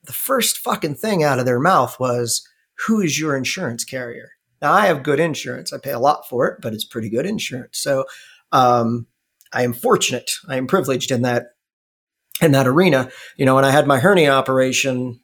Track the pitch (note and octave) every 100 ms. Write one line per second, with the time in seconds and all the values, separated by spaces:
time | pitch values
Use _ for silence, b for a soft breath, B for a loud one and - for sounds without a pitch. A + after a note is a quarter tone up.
0 | - - - C4+ G#3+ - - G3 D#3 C#3
1 | A3 F#3+ D3 B2+ B2+ B2 D#3+ F3 A#2+ -
2 | B2+ B2 A#2 - b b b - - A3
3 | F3 C#3 D#3 C3+ B2+ - D#3+ A#2 - C3
4 | A#2+ - - _ _ _ D3 F3+ G3+ D3
5 | C3 C#3+ E3 C#3+ - C3 - C#3 - B2+
6 | C#3 - - B2 D#3+ - A#2+ A2 - A#2+
7 | G#2+ A2 F3+ G#3+ - C3 - - D3 C3+
8 | C3+ B B B _ C#3+ B2 A#2+ A2+ A#2+
9 | A#2+ _ _ _ _ B2 B2 A#2+ B3 G#3
10 | - B2+ - - - C3 C3 F#3+ C#3 B2+
11 | - B2+ B2 A#2+ - _ _ _ _ _
12 | _ _ _ - E3 C3+ B2+ C#3 F#3 C3+
13 | B2 B B - C3+ C3 C3+ C#3+ C#3 C3+
14 | E3+ F#3+ C#3+ C3+ C3 C3 C3 B2 C3+ B2+
15 | B2+ A#2+